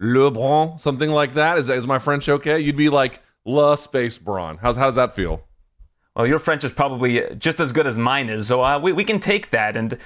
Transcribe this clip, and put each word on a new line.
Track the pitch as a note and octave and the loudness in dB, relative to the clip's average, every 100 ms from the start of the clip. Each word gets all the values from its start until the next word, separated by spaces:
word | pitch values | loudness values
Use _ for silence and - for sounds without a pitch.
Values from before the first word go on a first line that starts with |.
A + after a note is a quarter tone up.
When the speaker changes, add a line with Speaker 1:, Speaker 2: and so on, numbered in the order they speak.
Speaker 1:
LeBron, | G#2+ B2+ C#3 A2+ C3+ D3+ D#3+ E3 | 2 4 4 2 0 2 0 -2
something | D3+ C3 D3+ | -4 -2 0
like | D3+ C#3 | 0 0
that. | C#3+ D#3 E3+ | 0 0 2
Is, | B2+ | 0
is | B2+ A#2+ | -2 0
my | C3 | -2
French | D3+ C#3+ C#3+ | 0 -2 0
okay? | C#3+ D3 D#3 | 0 0 -2
You'd | D3 C#3+ | 0 2
be | D3+ | 2
like, | C#3+ C3 - _ _ | 4 0 -4 _ _
Le | G#2+ C#3+ D3 D3 | -2 2 4 2
Space | - C3+ A#2+ - | 0 -2 -2 -4
Bron. | - G2 E2 E2 | -6 -6 -6 -4
How's, | A#2+ A#2+ | -2 2
how | C3+ | 2
does | A2 | 2
that | G#2 | 0
feel? | - E2+ D#2 - _ _ _ - _ _ - | 0 -4 -4 -10 _ _ _ -20 _ _ -2
Speaker 2:
Well, | A#2 | 0
your | D3+ | 2
French | E3+ D3+ | 0 -2
is | C#3+ | -2
probably | - C#3 B2+ B2 A#2+ - A#2 | -2 -2 0 0 0 -2 -4
just | D#3+ D#3+ | -4 -2
as | D3 | 0
good | C3+ C#3+ | 2 0
as | A2+ | 0
mine | A#2+ C#3 A#2+ | 0 0 -2
is, | A2 G#2 | -4 0
so, | B2 | 2
uh, | B2+ C#3+ | 2 2
we, | F3 | 0
we | F3 | 0
can | G3+ G#3 | -2 -2
take | - G3+ - | 0 -2 0
that. | A#2 G#2+ A2+ | -2 0 -2
And, | A2+ - | -4 -6